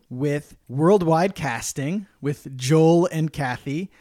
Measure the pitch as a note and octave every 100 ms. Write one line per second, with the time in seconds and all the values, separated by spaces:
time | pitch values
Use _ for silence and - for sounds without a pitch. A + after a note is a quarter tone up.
0 | - B2 C#3+ D3 - - - B2+ D#3+ G#3
1 | E3 D#3+ F#3+ F#3 D3+ A#2 - - C#3 G3+
2 | F#3+ _ C#3 C#3+ C#3+ C3 B2+ D#3+ D#3+ E3+
3 | F3+ D#3+ D#3 - C3 B2 C#3 D3 F#3+ _